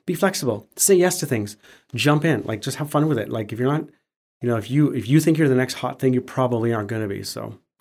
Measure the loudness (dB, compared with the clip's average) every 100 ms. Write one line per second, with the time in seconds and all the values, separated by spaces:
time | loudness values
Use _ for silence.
0 | -6 0 0 0 -2 -4 -8 -2 4 6
1 | 4 0 -2 -2 -4 -10 -20 -20 _ -2
2 | 2 4 2 0 -2 -6 -6 -6 -2 0
3 | 2 0 -2 -6 -6 -2 0 0 -4 _
4 | _ _ _ _ -2 -2 0 2 2 0
5 | 2 4 4 2 4 2 0 -4 -6 -2
6 | 0 0 -2 -2 0 0 0 -2 -4 -6
7 | -6 -6 -8 -10 -10 -14 _ _